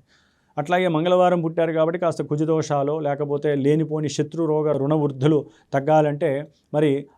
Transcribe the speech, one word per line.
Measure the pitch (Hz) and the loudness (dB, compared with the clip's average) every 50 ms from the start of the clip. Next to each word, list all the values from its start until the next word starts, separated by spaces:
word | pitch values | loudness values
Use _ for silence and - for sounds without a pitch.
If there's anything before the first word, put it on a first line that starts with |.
| _ _ _ _ _ _ _ _ _ _ _ - | _ _ _ _ _ _ _ _ _ _ _ -6
అట్లాగే | 143 156 180 180 185 180 | -2 0 0 2 2 2
మంగళవారం | 160 156 165 175 180 180 180 180 180 175 | 0 0 2 4 4 4 6 4 4 2
పుట్టారు | 156 165 165 175 165 160 | 0 -2 -2 -2 -2 0
కాబట్టి | 160 160 160 165 170 175 | 2 2 0 0 0 0
కాస్త | 180 165 156 - | -2 -2 -2 -2
కుజదోషాలు, | 147 - 151 147 156 156 160 160 147 - 147 143 139 143 151 160 | -4 -4 -4 -2 0 0 0 0 0 0 -2 -2 0 -2 -2 -2
లేకపోతే | 151 143 143 139 147 143 147 139 143 151 143 | -2 -2 -2 -2 -4 -4 -4 -2 -2 0 0
లేనిపోని | 143 131 143 151 160 156 151 151 156 151 143 | 0 2 2 2 2 0 -2 -4 -4 -4 -4
శత్రు | - - 147 147 - 160 165 | -4 -4 -4 -4 -4 -4 -2
రోగ | 156 151 156 151 151 | -2 0 0 0 0
రుణ | 147 135 135 143 156 | -2 0 0 0 0
వృద్ధులు | 156 147 147 135 131 135 156 160 143 - - - _ _ _ - | 0 0 -2 -2 0 0 2 2 2 0 -4 -12 _ _ _ -4
తగ్గాలంటే | 139 135 151 156 156 151 147 147 147 170 156 135 139 147 160 _ _ _ _ - | -2 0 2 4 4 4 2 0 -2 -2 -2 -2 -4 -6 -10 _ _ _ _ -2
మరి | 147 160 147 135 143 143 - _ | 0 2 2 0 0 -4 -8 _